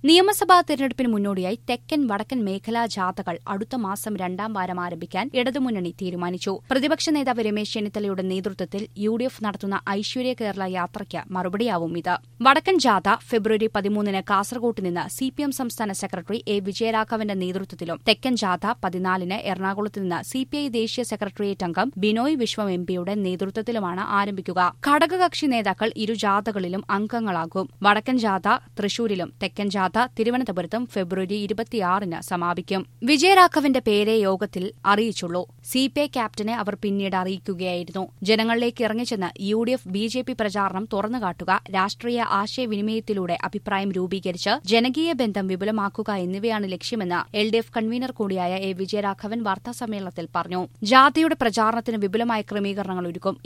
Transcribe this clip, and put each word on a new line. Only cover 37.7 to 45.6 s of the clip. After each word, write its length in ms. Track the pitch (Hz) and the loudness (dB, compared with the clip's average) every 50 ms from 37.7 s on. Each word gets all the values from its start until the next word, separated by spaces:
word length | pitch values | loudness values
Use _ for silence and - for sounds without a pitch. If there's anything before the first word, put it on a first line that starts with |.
| 180 175 175 170 - 190 190 - - - | -2 -4 -4 -6 -6 -6 -6 -8 -10 -4
ജനങ്ങളിലേക്ക് 600 | 190 185 220 220 220 226 233 233 240 240 240 - 240 | 0 2 2 4 4 2 2 2 2 0 0 0 0
ഇറങ്ങിച്ചെന്ന് 460 | 214 220 226 247 - 240 202 185 170 - - | 0 0 -2 -4 -4 -2 -2 -2 -4 -4 -4
യു 180 | 196 196 208 226 | -4 0 0 0
ഡി 120 | 233 233 254 | 2 0 0
എഫ് 140 | 247 - | -2 -2
ബി 160 | 185 185 202 220 | -4 -4 -2 -2
ജെ 140 | 226 220 254 | -2 -2 -4
പി 120 | 247 240 254 | -4 -4 -4
പ്രചാരണം 540 | - 220 208 185 208 196 190 175 190 214 | -2 -2 -2 0 0 0 0 -2 -4 -4
തുറന്നുകാട്ടുക, 640 | 214 - 196 208 214 240 254 214 185 170 - 175 170 185 202 - - | -4 -2 -2 -2 -2 -2 -2 -4 -4 -4 -4 0 0 0 0 0 0
രാഷ്ട്രീയ 500 | 190 190 185 202 - - - 240 240 240 226 - - | 0 0 0 0 -2 -4 -4 -2 0 0 0 2 0
ആശയവിനിമയത്തിലൂടെ 1040 | 196 202 214 - - 254 226 214 202 202 214 220 220 - - 214 196 185 175 170 165 | 0 0 -2 -4 -4 -2 -2 -2 -2 0 -2 -2 -2 -2 -2 -2 -2 -2 -2 -2 -2
അഭിപ്രായം 500 | - 170 - 208 - 208 202 196 196 202 | -4 -4 -6 -6 -4 -2 -2 0 0 0
രൂപീകരിച്ച് 640 | 185 185 180 180 196 196 - 190 170 175 - 202 220 294 - | 0 -2 -2 -2 -2 -2 -2 -4 -4 -2 0 0 0 0 2
ജനകീയ 480 | 185 214 233 233 262 247 302 320 339 339 | 2 4 4 4 4 2 0 0 2 2
ബന്ധം 340 | 247 254 220 185 208 190 | 2 0 0 0 0 -2
വിപുലമാക്കുക 600 | 190 185 180 | -2 -2 -2